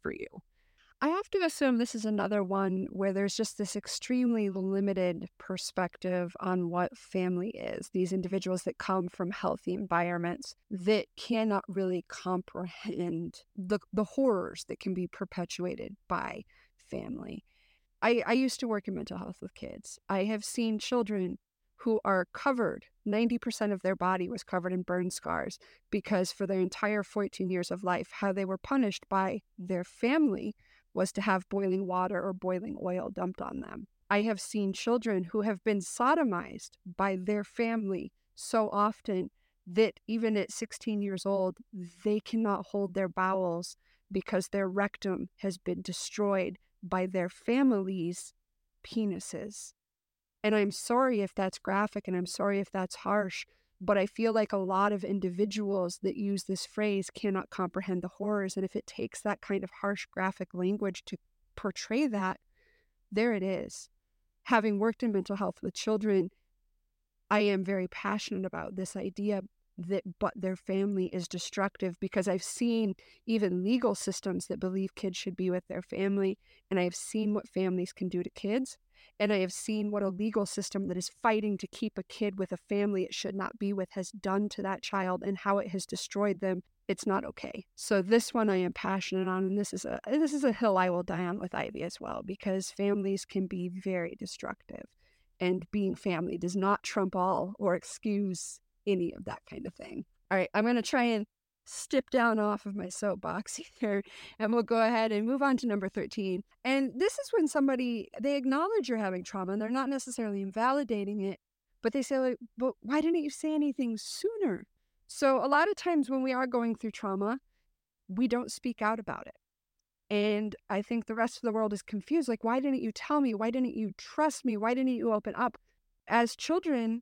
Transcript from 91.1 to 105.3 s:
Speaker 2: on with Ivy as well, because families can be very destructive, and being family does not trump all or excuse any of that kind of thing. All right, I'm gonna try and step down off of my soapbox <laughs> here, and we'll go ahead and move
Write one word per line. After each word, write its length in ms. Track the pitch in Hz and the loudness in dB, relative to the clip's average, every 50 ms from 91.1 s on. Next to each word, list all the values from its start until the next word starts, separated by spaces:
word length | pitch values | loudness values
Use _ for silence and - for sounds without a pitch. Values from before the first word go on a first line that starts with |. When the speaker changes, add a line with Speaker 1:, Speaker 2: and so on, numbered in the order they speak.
| 175 170 180 | -2 -2 -2
Speaker 2:
on 140 | 175 180 - | -2 -2 -4
with 140 | - 180 - | -6 -6 -4
Ivy 300 | - - - - - - | -4 -4 -4 -6 -6 -8
as 180 | 175 - - | -8 -8 -8
well, 220 | - - - - - | -8 -8 -6 -6 -6
because 460 | - 196 - - 202 190 190 185 - | -8 -8 -4 -2 -2 0 0 -2 -4
families 540 | - - 202 202 202 202 190 196 196 196 - | -4 0 0 2 2 2 0 0 -2 -2 -4
can 200 | - - 196 190 | -4 -2 -2 -2
be 240 | 175 196 180 175 180 | -2 -2 -4 -4 -4
very 460 | 180 190 - 190 185 175 170 - - | -6 -4 -4 -2 -2 -2 -2 -4 -6
destructive, 720 | - - - - - - - - - _ - - - - - _ _ _ _ _ _ _ _ _ - | -8 -10 -10 -10 -8 -8 -10 -10 -10 _ -14 -14 -14 -14 -16 _ _ _ _ _ _ _ _ _ 0
and 300 | 180 180 185 185 - - | 2 2 2 2 -2 -4
being 240 | - 208 196 190 175 | -2 0 0 0 0
family 460 | - - 196 175 160 175 - - - | -2 -2 -2 0 0 -2 -4 -4 -2
does 160 | 175 180 185 | -2 -2 0
not 260 | 202 190 196 202 - | 2 2 2 2 2
trump 340 | - - - 208 190 - - | 0 -2 0 0 0 2 2
all 380 | 185 180 190 175 - 147 185 - - | 2 2 2 2 2 0 -2 -4 0
or 160 | 202 185 180 | 2 2 2
excuse 840 | - - - - - - 220 202 202 202 190 180 - - - - - _ _ _ _ - | 2 -2 -6 -12 -6 -2 0 0 0 0 0 -2 -4 -8 -12 -14 -16 _ _ _ _ 0
any 280 | 208 196 180 175 - - | 0 2 2 2 -2 -4
of 120 | - 185 | -6 -8
that 160 | 208 - - _ - | -10 -10 -10 _ -14
kind 180 | - - - | -12 -10 -10
of 60 | 190 - | -10 -12
thing. 320 | - - - - - - _ _ _ _ - | -12 -14 -12 -10 -10 -10 _ _ _ _ 0
All 60 | 190 | 2
right, 120 | 190 175 - - | 2 2 2 2
I'm 120 | 208 220 | 2 4
gonna 160 | 233 247 233 | 4 4 2
try 220 | 220 - 302 262 240 | 2 2 2 2 4
and 220 | 240 226 208 214 - _ _ _ _ _ _ _ | 4 2 0 0 -4 _ _ _ _ _ _ _
step 440 | - - - - - - 262 - - | -16 -12 -12 -4 0 2 2 2 4
down 300 | - 262 233 233 220 214 | 4 4 6 6 6 4
off 260 | 208 208 208 208 - | 4 2 2 0 -4
of 80 | 202 196 | -6 -6
my 140 | 202 180 | -6 -6
soapbox 720 | 180 - - 208 202 180 185 - 165 165 208 - - - - 330 - | -6 -6 -2 -2 -2 -2 -2 -2 -4 -4 -4 -4 -6 -10 -12 -12 -12
<laughs> 100 | _ - | _ -2
here, 200 | 233 208 202 202 - - - - - - - - | 0 0 0 0 -2 -4 -12 -18 -18 -14 -6 -2
and 140 | 220 208 233 | 0 2 4
we'll 100 | 240 220 | 4 4
go 180 | - 233 226 | 4 4 4
ahead 300 | 226 220 240 220 226 220 | 6 6 4 4 4 4
and 160 | 214 208 220 | 2 2 2
move 140 | 233 | 2